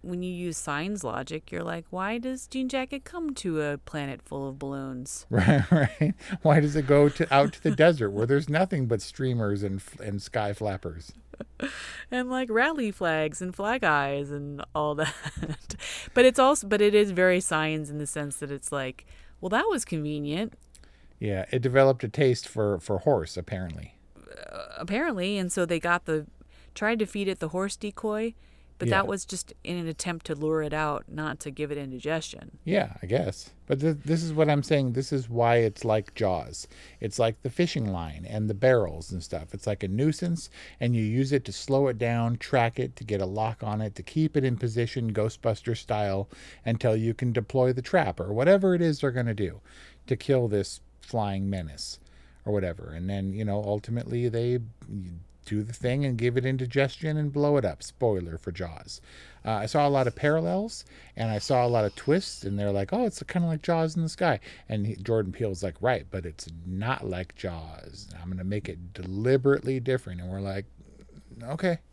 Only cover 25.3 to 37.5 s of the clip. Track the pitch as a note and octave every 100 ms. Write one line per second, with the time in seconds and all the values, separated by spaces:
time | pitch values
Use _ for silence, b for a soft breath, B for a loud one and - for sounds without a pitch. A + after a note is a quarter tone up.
25.3 | G3+ F3+ G3 F3 E3+ F3 F3 - D#3 D3+
26.3 | - - b b - G#3 A#3 G#3 G#3 G3
27.3 | F#3 D#3+ F3+ G3 - G#3 - A3 G#3+ A3+
28.3 | A3+ b b b - A#2+ F#3+ F#3+ G3 -
29.3 | F#3 - - - F3 E3 D#3 F3+ E3 -
30.3 | D3 D#3 D#3 D3+ D#3 D3+ C#3+ - D3+ D#3
31.3 | - D3+ C3+ D3 C#3+ C#3 B2+ C#3+ D#3+ -
32.3 | - - - - G3 G#2+ - F2+ A#2+ E3
33.3 | - - - - C3+ D#3 D3+ C#3 D#3+ E3
34.3 | D#3 D#3 C#3+ C#3 D3+ C3 A#2+ B2 C#3 A#2
35.3 | A#2 A#2 A#2+ A2+ G2+ A#2 G#2+ G2+ - G#2
36.3 | F2 A#1 E2 - B B B G#2+ - A2+
37.3 | A2 C3